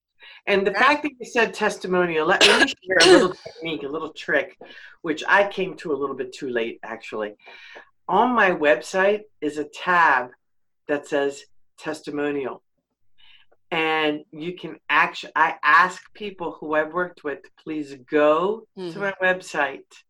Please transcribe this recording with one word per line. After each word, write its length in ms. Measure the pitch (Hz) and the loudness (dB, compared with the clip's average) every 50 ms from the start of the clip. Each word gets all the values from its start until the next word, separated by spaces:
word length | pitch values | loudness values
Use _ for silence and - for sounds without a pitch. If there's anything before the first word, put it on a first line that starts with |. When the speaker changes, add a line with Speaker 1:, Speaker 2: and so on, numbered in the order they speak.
| _ _ _ _ - - - - - | _ _ _ _ -20 -20 -20 -12 -4
Speaker 1:
And 200 | - 202 196 196 | -2 0 0 0
the 60 | 202 190 | 0 2
Speaker 2:
Right? 100 | 202 233 | 2 4
Speaker 1:
fact 180 | 277 294 294 - | 4 4 2 -2
that 80 | 294 - - | -6 -8 -10
you 40 | 220 | -12
said 300 | - - 240 226 196 190 | -4 0 0 0 0 0
testimonial, 720 | - 214 208 - - - 190 180 180 180 170 165 156 156 | -2 -2 -2 -2 -4 -6 -2 0 0 0 0 0 0 2
let 140 | 175 190 185 - | 2 2 4 6
me 240 | - - - 277 | 4 6 4 2
share 320 | 277 - _ - 359 381 359 | 0 -2 _ -4 0 2 4
a 120 | - 359 370 | 8 8 8
little 220 | 269 214 180 - | 8 6 4 -2
Speaker 2:
<coughs> 100 | - - | -6 -16
Speaker 1:
technique, 380 | - - - 160 165 160 147 143 | -18 -16 -12 -10 -10 -8 -8 -8
a 40 | 139 | -8
little 240 | 147 160 160 - - | -8 -8 -10 -10 -14
trick, 460 | - - - 165 143 135 - - - - - - - - - - _ - | -12 -6 -2 -2 -2 -2 -2 -10 -20 -20 -20 -20 -20 -20 -20 -20 _ -6
which 200 | 170 156 - - | -6 -6 -4 -2
I 200 | - - 196 202 | 2 4 4 4
came 300 | 196 - 196 185 175 151 | 2 0 -6 -6 -6 -6
to 160 | - - 175 147 | -10 -6 -4 -4
a 40 | |
little 200 | 135 143 139 135 | -2 -2 -4 -6
bit 160 | 123 135 127 - | -6 -10 -10 -10
too 140 | - 156 131 | -10 -8 -4
late, 300 | 120 117 113 113 - - - | -4 -4 -4 -4 -8 -12 -12
actually. 520 | 107 113 107 - - - 110 107 104 107 _ _ - - - - - - - - _ _ _ _ - | -14 -14 -12 -12 -12 -8 -8 -8 -8 -10 _ _ -20 -20 -20 -20 -20 -20 -20 -20 _ _ _ _ -2
On 260 | 175 196 233 254 247 | 2 2 2 2 2
my 160 | 226 202 185 | 2 2 2
website 720 | 175 151 147 147 151 151 - - - 190 185 202 208 208 208 _ _ - | 2 2 4 2 2 2 0 -4 -2 0 2 2 2 0 -4 _ _ -8
is 160 | - 151 143 | -6 -6 -4
a 80 | 151 143 | -6 -8
tab 680 | 147 - - - 180 180 175 165 156 139 127 123 123 - _ _ _ _ _ _ _ _ _ _ - | -8 -10 -8 -2 0 4 4 6 4 4 2 0 -4 -12 _ _ _ _ _ _ _ _ _ _ -6
that 180 | 147 143 - | -6 -6 -4
says 380 | - 160 143 139 139 139 - - _ _ - - _ _ _ | -4 -2 0 0 -2 -4 -6 -16 _ _ -20 -20 _ _ _
testimonial. 840 | - 156 151 - - - 147 147 147 147 143 143 135 120 110 - _ _ _ _ _ _ _ _ _ _ _ - - - - - _ _ _ _ _ - | -10 -10 -10 -10 -10 -10 -6 -4 -4 -4 -4 -4 -6 -6 -8 -12 _ _ _ _ _ _ _ _ _ _ _ -20 -20 -20 -20 -20 _ _ _ _ _ -6
And 500 | 175 165 160 160 156 156 156 151 151 151 147 _ - | -4 -2 -2 0 0 0 0 0 -2 -4 -8 _ -14
you 220 | 156 151 175 180 | -12 -10 -10 -10
can 220 | 175 - 165 147 - _ - | -10 -12 -14 -14 -12 _ 0
actu-, 380 | 147 151 170 180 - - - - - | 2 2 2 0 -2 -8 -12 -6 -2
I 200 | 143 156 165 - - - | 0 0 0 0 -2 2
ask 380 | 147 151 165 180 185 185 - - - - | 4 6 6 6 4 0 -8 -18 -20 -18
people 400 | - 214 208 185 - 170 156 156 - | -12 -12 -12 -10 -8 -10 -10 -10 -10
who 140 | - 151 156 | -8 -2 -2
I've 180 | 156 156 156 156 | -2 -2 -2 -2
worked 320 | 175 180 175 175 - - | -4 -4 -4 -6 -10 -8
with, 140 | 151 139 - - - _ _ - | -8 -8 -10 -12 -20 _ _ -12
"Please 320 | 160 156 156 147 139 139 131 123 - | -10 -8 -8 -8 -10 -12 -18 -8 0
go 540 | 151 151 147 151 151 160 175 196 220 226 220 _ - | 2 4 6 6 4 4 2 0 -2 -4 -8 _ -14
to 60 | 196 185 | -10 -10
Speaker 2:
Mm-hmm. 180 | 175 165 196 | -10 -8 -6
Speaker 1:
my 140 | 202 196 190 - 185 | -6 -6 -4 0 0
website," 640 | 185 185 185 - - - 165 143 135 139 - - _ - - _ _ | 0 0 0 -4 -8 -4 -2 -2 -2 -4 -8 -16 _ -20 -20 _ _